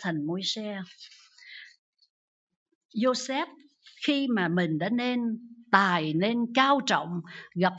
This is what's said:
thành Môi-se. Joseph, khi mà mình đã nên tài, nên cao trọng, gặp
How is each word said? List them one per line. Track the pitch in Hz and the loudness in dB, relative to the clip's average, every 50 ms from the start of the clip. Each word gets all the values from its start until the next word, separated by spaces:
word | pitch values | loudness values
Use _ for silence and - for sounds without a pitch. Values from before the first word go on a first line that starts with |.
thành | - 185 160 151 143 | -4 -4 -4 -4 -4
Môi-se. | 156 175 190 185 - - 220 214 208 202 196 180 180 - - - - - - - _ _ - - - - - - - _ _ _ _ _ _ _ _ _ _ _ _ _ _ _ _ _ _ _ _ _ _ _ _ - | -4 -4 -4 -4 -4 -6 -6 -6 -8 -8 -10 -12 -14 -16 -20 -20 -20 -20 -20 -20 _ _ -20 -20 -20 -20 -20 -20 -20 _ _ _ _ _ _ _ _ _ _ _ _ _ _ _ _ _ _ _ _ _ _ _ _ -2
Joseph, | 220 240 254 254 - - - 262 285 339 339 - - - _ _ _ _ - - - - | 0 2 2 2 0 -4 -4 -4 -4 -4 -6 -10 -20 -20 _ _ _ _ -20 -14 -6 -2
khi | 294 285 277 277 | 0 0 2 2
mà | 254 233 196 180 | 0 0 0 2
mình | 165 175 180 175 160 156 | 2 2 2 2 0 0
đã | 151 170 208 | -2 0 0
nên | 247 240 247 247 247 240 233 233 220 233 - - - - - - | -2 0 0 -2 -2 -2 -2 -2 -4 -6 -10 -16 -20 -14 -4 2
tài, | - 190 196 185 175 170 156 156 151 | 4 4 6 4 2 2 0 0 2
nên | 165 190 220 240 240 233 233 233 | 2 2 2 2 0 -2 0 2
cao | 262 262 277 285 269 269 | 4 4 6 4 2 4
trọng, | - 196 147 151 165 175 170 160 - - - - - - | 2 0 0 0 -2 -6 -8 -8 -10 -16 -18 -18 -8 -2
gặp | 175 185 180 180 | 2 2 2 2